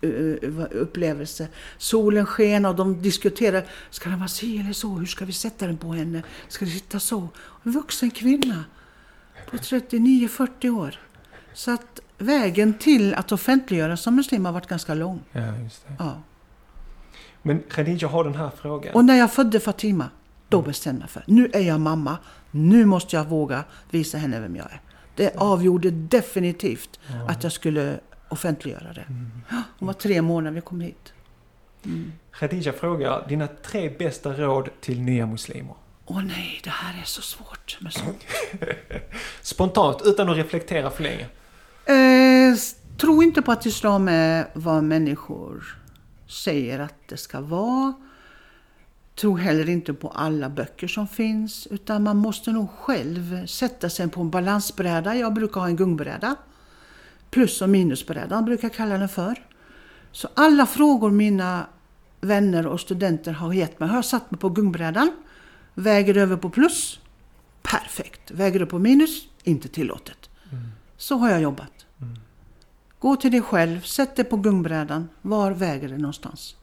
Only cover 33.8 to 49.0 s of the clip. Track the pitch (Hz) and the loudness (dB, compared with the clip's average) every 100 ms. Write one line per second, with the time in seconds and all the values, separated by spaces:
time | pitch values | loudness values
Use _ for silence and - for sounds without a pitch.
33.8 | 160 127 170 - 143 135 147 135 135 - | -6 -4 -6 -6 -8 -4 0 0 -2 -10
34.8 | - 123 123 127 113 113 - - 131 - | -6 -4 0 0 0 -6 -10 -12 -14 -18
35.8 | _ _ - 185 190 180 175 - 180 - | _ _ -10 -6 -6 -8 -10 -12 -10 -10
36.8 | 180 180 - - - - - - - - | -10 -10 -10 -10 -10 -14 -16 -18 -16 -14
37.8 | 175 - - 196 - 659 508 190 - - | -10 -8 -8 -10 -10 -8 -8 -8 -8 -8
38.8 | - - - - - - - - 185 185 | -10 -12 -12 -14 -14 -14 -12 0 2 4
39.8 | 147 - 208 202 190 160 156 170 - 170 | 4 4 4 4 2 2 0 -4 -4 -4
40.8 | 135 - 147 - 131 - _ - - - | -4 -4 -6 -6 -12 -18 _ -20 -20 -12
41.8 | - 269 262 254 262 262 262 233 - - | 2 6 8 10 10 8 8 6 -2 -12
42.8 | - - 294 311 330 320 254 233 233 208 | -18 0 6 8 8 6 2 0 0 0
43.8 | 214 202 190 165 160 165 151 - 165 156 | 2 4 4 4 4 2 -2 -6 0 2
44.8 | 156 160 151 151 - - 82 - - - | 2 2 2 -2 -8 -12 -12 -14 -16 -20
45.8 | - - - - - - - 147 120 135 | -20 -20 -20 -20 -18 -8 -4 -2 -2 -6
46.8 | 147 - - 127 - 135 143 170 220 254 | -8 -12 -18 -16 -12 -12 -6 -4 -2 0
47.8 | 269 269 - - - - - _ _ _ | -2 -4 -16 -20 -20 -20 -20 _ _ _
48.8 | _ _ | _ _